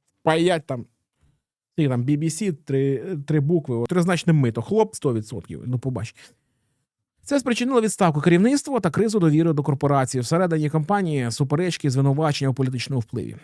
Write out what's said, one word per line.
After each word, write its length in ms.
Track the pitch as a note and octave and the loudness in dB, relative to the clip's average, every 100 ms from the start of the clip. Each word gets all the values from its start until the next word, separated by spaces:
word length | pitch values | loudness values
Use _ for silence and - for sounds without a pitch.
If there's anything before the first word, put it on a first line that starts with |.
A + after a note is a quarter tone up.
| _ _ | _ _
впаять 480 | - D#3+ E3+ E3+ - | 0 2 2 0 -2
там. 180 | A#2+ A2+ _ _ _ _ _ _ _ _ - | -8 -10 _ _ _ _ _ _ _ _ -2
І 100 | D3 | 0
там 160 | B2 | 0
B 140 | B2 D3 | 0 0
B 60 | |
C, 300 | D#3+ D#3 G#3 | -2 -2 -4
три, 640 | D3 - C3+ C#3 C3+ F#3+ E3 C#3+ | -6 -2 0 0 -2 -4 -8 -2
три 120 | D#3 | 0
букви, 360 | C#3+ F3 C#3 A#2 | 2 0 0 -4
о, 100 | A#2 | 0
тризначне 480 | F3+ E3+ E3+ - | 0 0 0 2
мито. 280 | D#3+ B2 A2+ | 4 2 -2
Хлоп, 340 | - G#3+ G#3+ - | -2 0 0 -2
сто 180 | C#3+ | -4
відсотків. 500 | A#2 G#2+ A2+ - D#2+ - | -2 -6 -12 -12 -12 -6
Ну, 140 | B2 | -4
побач. 360 | C3 B2 A2+ - - _ _ _ _ _ _ _ _ _ | -4 -6 -8 -12 -20 _ _ _ _ _ _ _ _ _
Це 160 | - C#4+ | -2 0
спричинило 420 | C4 A#3 B3 C4 | 0 0 0 2
відставку 400 | A3 - F3+ D3 | 0 2 2 2
керівництва 580 | D#3+ F3 A3 C#4 - C4 | 4 4 4 2 0 -2
та 100 | F3+ | 0
кризу 300 | D#3 A3 G#3+ | 0 0 2
довіри 340 | E3 D3+ E3 | 4 4 2
до 100 | D3+ | 0
корпорації. 580 | D3 C#3 C#3+ C#3 B2+ B2+ | 0 0 2 2 0 -2
Всередині 480 | A#2 E3 F#3 D#3+ D3+ | -2 0 2 0 0
компанії 640 | D#3 D3 G3+ F3+ D3 A#2+ | -2 0 -2 0 -2 -2
суперечки, 580 | A2+ C3+ D3 F3+ E3 C#3+ | -2 -2 0 -2 -2 -2
звинувачення 600 | B2+ C#3 C#3 D#3 C#3+ C3+ | 2 2 2 0 0 -2
у 40 | |
політичному 460 | B2 C3 B2+ - C3+ | 0 -2 -4 -4 -4
впливі. 380 | A2 A2+ A#1+ G#2+ | -4 -6 -8 -12